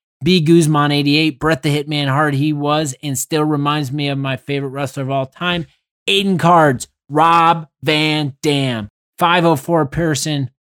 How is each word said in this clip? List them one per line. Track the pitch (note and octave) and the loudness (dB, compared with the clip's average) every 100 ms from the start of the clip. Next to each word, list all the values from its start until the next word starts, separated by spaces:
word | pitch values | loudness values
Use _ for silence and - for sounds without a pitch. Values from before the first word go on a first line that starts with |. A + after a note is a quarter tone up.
| _ _ | _ _
B | C3+ F#3 | 2 2
Guzman | D3+ E3+ D3+ D3+ D3 | 6 4 4 2 2
eighty-eight, | D3 C#3+ D3 D#3+ B2+ | 2 2 2 2 0
Bret | D3+ D#3+ | -2 0
the | D#3 | 0
Hitman | D3 D3 D3 C#3+ | -2 -2 -4 -2
Hart. | C3+ D#3 | 0 0
He | C3+ D3+ | 0 0
was | D3 D3 D3+ D#3 C3 | -2 -2 -2 -2 -6
and | D3 C3 | -8 -6
still | - D#3+ | -4 -2
reminds | D3+ D3+ C#3+ D3+ C#3 | 0 0 -2 -2 -4
me | D3 C#3+ | -4 -4
of | C#3 | -4
my | C3+ C3 | -4 -6
favorite | - C#3 C3+ | -6 -6 -6
wrestler | C3 C#3+ - | -8 -8 -6
of | C3 | -4
all | C3+ C3 | -4 -6
time. | - F3 F3 D#3 _ _ _ - | -6 -6 -4 -6 _ _ _ -4
Aiden | G3 G3+ F3+ | -2 0 0
cards, | E3 F3 D#3 B2 - _ - | 4 4 4 0 -6 _ -6
Rob | D3 D#3+ E3+ E3 E3 D#3 _ | 0 2 4 4 0 -4 _
Van | C3 D3+ D#3 D3+ D3 C3+ | -2 0 0 -2 -4 -4
Dam. | D#3 C#3+ C3+ A#2 G#2 _ _ - | -2 0 0 -4 -8 _ _ -4
Five | E3+ F3+ E3+ | 0 2 2
oh | D3+ | 0
four | - E3+ C#3+ | 0 -2 0
Pearson. | - E3 C#3 D#3 D3 C3+ _ | -2 -2 -2 -4 -4 -6 _